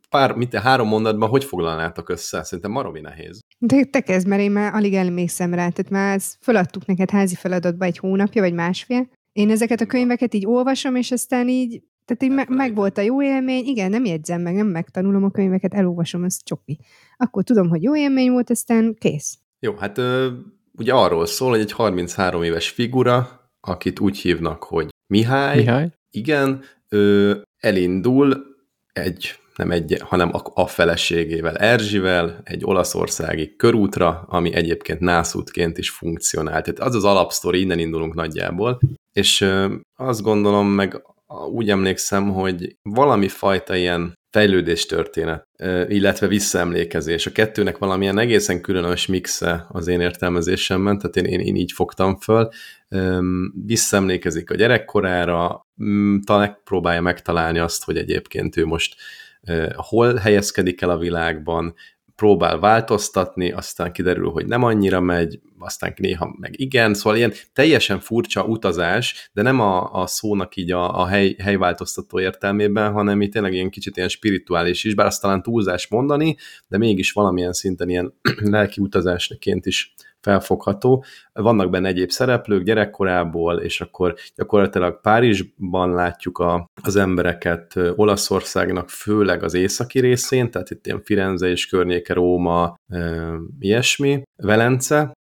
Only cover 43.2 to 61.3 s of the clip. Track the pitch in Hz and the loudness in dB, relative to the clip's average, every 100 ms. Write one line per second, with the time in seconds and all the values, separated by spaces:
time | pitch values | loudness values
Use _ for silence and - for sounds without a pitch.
43.2 | 98 - 98 95 - 92 90 87 85 - | 2 0 -2 -2 -2 -2 0 0 -4 -8
44.2 | _ 107 104 92 80 85 - 85 82 - | _ 2 4 4 2 -2 -2 -4 -4 -4
45.2 | 82 80 _ - 92 90 90 101 98 95 | -4 -6 _ -10 -4 -2 0 2 2 2
46.2 | 98 101 101 92 87 87 85 85 76 82 | 2 2 0 0 0 -2 -2 -4 -2 -2
47.2 | - - 110 - 95 - 98 95 98 98 | -2 0 0 0 -2 -2 -2 0 0 2
48.2 | 120 107 104 87 - 92 87 87 - 92 | 4 2 2 -2 0 -2 0 -2 0 -2
49.2 | - - 85 85 - 90 85 87 87 - | -2 -4 -2 -2 -4 -8 -2 0 0 -2
50.2 | 90 87 85 92 - 95 98 101 - 95 | -2 0 0 -2 0 0 0 0 -2 -2
51.2 | 90 90 92 98 90 - 90 - 95 95 | 0 0 0 -2 -2 -4 -6 0 0 0
52.2 | - 113 110 - - - _ 95 92 90 | 2 2 2 -4 -20 -20 _ -4 -2 0
53.2 | 92 92 92 - 104 110 - 101 95 90 | 0 -2 -4 -8 -4 -2 2 2 2 0
54.2 | 90 80 - 87 113 117 - 104 95 90 | -2 -6 -6 0 2 2 2 -2 0 0
55.2 | 87 85 87 - _ - 107 104 101 101 | 0 0 0 -4 _ -8 -2 2 2 2
56.2 | 101 104 101 - - 95 85 85 87 85 | 2 2 2 -2 -2 0 2 0 0 -2
57.2 | - 85 82 85 82 - - 82 85 85 | -2 -2 0 0 -2 -4 -4 -4 -2 -4
58.2 | - - - - 80 82 - - - - | -4 -6 -4 -2 -2 0 -4 -8 -20 -20
59.2 | - _ - 85 80 - - 110 120 104 | -20 _ -6 -4 -4 -6 -2 2 4 4
60.2 | 107 101 101 - 90 87 90 85 85 85 | 4 4 2 0 0 0 -2 0 -2 -2
61.2 | 82 | -2